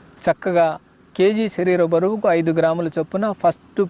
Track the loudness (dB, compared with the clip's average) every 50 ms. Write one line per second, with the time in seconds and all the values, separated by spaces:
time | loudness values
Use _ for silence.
0 | -20 -20 -20 -6 -2 -2 -2 -2 -2 -2 2 2 2 2 0 -6 _ _ _ _
1 | _ _ -2 0 2 2 2 0 -2 -4 -2 -2 0 0 2 2 2 2 2 0
2 | 0 0 -2 -2 0 0 0 2 0 0 0 2 0 0 0 -2 -4 -4 -4 -6
3 | -6 -4 -4 -4 -4 -4 -4 0 0 -2 -2 -2 _ -10 -4 -4 -4 -2